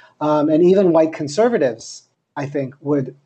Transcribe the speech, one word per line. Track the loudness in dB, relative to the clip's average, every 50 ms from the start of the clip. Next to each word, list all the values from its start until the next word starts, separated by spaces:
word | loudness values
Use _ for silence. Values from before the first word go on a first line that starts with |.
| -20 _ _ -6
Um, | -2 -2 0 0 0 2
and | 2 4 4
even | 4 4 4 4 4 4
white | 4 2 2
conservatives, | -2 -6 -8 -6 -2 0 0 2 2 0 0 -2 -4 -6 -14 -20 -20 -20 _ _ _ _ _ _ -12
I | -10 -10
think, | -6 -6 -6 -6 -8 -10 _
would, | -6 -4 -2 -2 -4 -6 -12 _ _